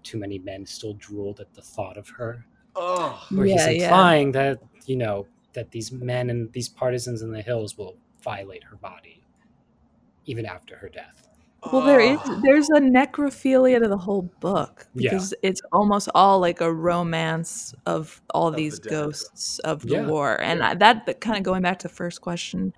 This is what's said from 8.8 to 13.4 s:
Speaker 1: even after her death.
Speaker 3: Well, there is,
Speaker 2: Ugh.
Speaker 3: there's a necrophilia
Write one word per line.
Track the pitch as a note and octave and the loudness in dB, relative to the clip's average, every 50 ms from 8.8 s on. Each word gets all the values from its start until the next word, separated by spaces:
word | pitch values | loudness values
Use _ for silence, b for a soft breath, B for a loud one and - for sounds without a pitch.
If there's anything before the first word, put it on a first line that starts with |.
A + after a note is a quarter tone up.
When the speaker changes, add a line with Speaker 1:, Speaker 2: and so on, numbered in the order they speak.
| - F#2+ F2+ - - E2+ _ _ _ _ _ _ _ _ _ _ _ _ _ _ _ _ _ _ _ _ _ _ _ | -18 -18 -18 -18 -20 -20 _ _ _ _ _ _ _ _ _ _ _ _ _ _ _ _ _ _ _ _ _ _ _
Speaker 1:
even | - B2 A#2 A2 | -12 -10 -10 -10
after | G2 - - - - - - | -10 -12 -14 -18 -20 -20 -20
her | G2+ - | -20 -18
death. | - - - - _ _ _ _ _ _ _ _ _ _ - - - | -18 -20 -20 -20 _ _ _ _ _ _ _ _ _ _ -8 -2 0
Speaker 3:
Well, | C4 | 2
there | B3+ C#4 C#4+ B3+ | 4 6 6 8
is, | G#3+ B3 C#4+ D4+ - | 8 6 4 0 -2
Speaker 2:
Ugh. | C#4 F#3+ F#3+ A3 | -6 -4 2 4
Speaker 3:
there's | C4+ C#4 D4+ C#4+ D4 | 6 6 6 6 4
a | D#4 D4 | 4 4
necrophilia | C#4 C4 B3 B3+ C#4+ C#4+ - - D4 C#4 C4+ - | 6 6 6 4 4 2 0 -4 -4 -4 -4 -2